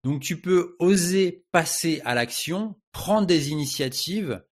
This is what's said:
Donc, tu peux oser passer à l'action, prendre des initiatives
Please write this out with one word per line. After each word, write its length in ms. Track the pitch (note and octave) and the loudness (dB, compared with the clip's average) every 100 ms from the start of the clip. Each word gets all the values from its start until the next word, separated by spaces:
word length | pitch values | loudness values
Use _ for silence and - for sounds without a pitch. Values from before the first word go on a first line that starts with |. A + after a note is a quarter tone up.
Donc, 200 | B2+ C#3+ | -2 -4
tu 180 | - E3+ | -4 -6
peux 340 | F3 F3+ F3 - | 2 2 2 0
oser 640 | F3 G3 F3 F#3+ F#3 E3+ _ | 4 4 4 2 2 -2 _
passer 500 | F3 D#3+ - E3 D#3 A#2+ | 0 0 -2 -2 -2 0
à 100 | A#2+ | 0
l'action, 600 | A#2+ - - F#3 A3 - _ | -2 -4 -4 -4 -4 -10 _
prendre 360 | - - G#3+ F#3 | -10 0 2 4
des 240 | E3 C#3+ | 2 2
initiatives 920 | D3+ C#3 - C3 - D#3 G3+ F3 G2+ _ | -2 -4 -4 -4 -4 -6 -4 -4 -8 _